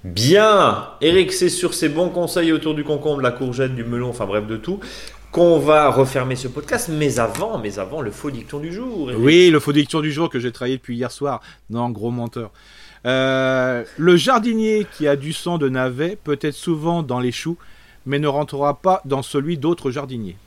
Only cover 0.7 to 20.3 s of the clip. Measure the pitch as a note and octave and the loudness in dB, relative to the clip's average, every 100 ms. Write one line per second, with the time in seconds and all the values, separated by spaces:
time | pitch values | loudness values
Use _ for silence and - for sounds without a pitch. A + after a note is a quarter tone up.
0.7 | G2 - - D3+ F#3 F3+ - F3+ - F3 | 0 -8 -2 2 4 2 0 0 0 -4
1.7 | - D#3 D3 F3 F3 E3+ F3+ E3 D#3+ D#3 | -2 -2 0 -2 -2 -2 0 2 2 0
2.7 | D3+ D3 D3 D3+ C#3+ B2+ A#2+ C3 A#2+ C3+ | -4 -2 -2 -2 0 -2 -2 -6 -2 -2
3.7 | B2+ A#2 A#2+ B2 A#2 G2+ G#2 G#2 A2 - | -2 -4 -4 -4 -4 -2 -2 -4 -8 -6
4.7 | G3 - - - - - - F3 E3 C#3+ | -8 -8 -14 -16 -18 -6 4 6 6 6
5.7 | D#3 D3 B2+ C3 C#3 B2 B2+ B2+ D3 - | 4 6 4 2 0 -2 -4 -6 -10 -6
6.7 | A#3 - D#3 D3 A#2+ A2+ A#2+ G#3+ G3+ G#2+ | -4 -2 0 0 0 -2 -2 -4 -4 -6
7.7 | G#2 F#2+ D3+ F3 G3+ D3 B2 G#2+ C#3+ D#3+ | -6 -8 -6 -8 -8 -10 -10 -10 -10 -10
8.7 | F#3 B3+ G#3+ B2+ A2 B2+ E3+ F3+ D3+ D3 | -8 -8 -6 -4 2 6 8 8 6 4
9.7 | D3 D3 D#3+ D3+ C#3+ E3 B2 A#2+ A#2 B2 | 2 2 -2 -2 -2 -2 -2 -6 -6 -4
10.7 | C3 - A#2+ B2 - C#3 A#2+ - - - | -4 -6 -6 -6 -4 -6 -6 -10 -20 -10
11.7 | A2+ B2 G#2 A2+ B2 A#2 A#2+ A2 - - | -4 -4 -4 -6 -4 -6 -8 -12 -16 -20
12.7 | - - - B2 C3 C3+ C3 C3 C3 B2+ | -20 -20 -8 -2 0 2 2 0 0 0
13.7 | B2 - - E3 F3 F#3+ B3+ A3+ A3 A3 | -2 -6 0 4 6 6 2 2 0 2
14.7 | G#3+ G3+ - D3+ C#3+ C#3+ D#3+ F3 E3+ C#3 | 0 -2 -2 0 0 -2 -6 -4 0 0
15.7 | C3 B2+ B2 E3 G#3 - C#3+ D#3 - - | 0 -2 -2 -4 -4 -4 -2 -4 -4 -4
16.7 | D#3 D#3+ E3+ C#3+ B2 B2 A#2+ D#3+ E3+ - | -2 0 -2 -2 -2 -2 -2 -6 -8 -12
17.7 | - - - B2+ C#3+ D3 C#3 D3+ C#3 C#3+ | -20 -20 -14 -4 0 0 0 -2 0 -2
18.7 | C#3 F#3 F#3 C3+ C3+ C3 C#3+ D3 E3 D3 | 0 0 0 0 -4 -2 -4 -2 -2 -2
19.7 | E3+ C3+ B2 C3+ B2 G2+ | -2 -4 -6 -8 -8 -10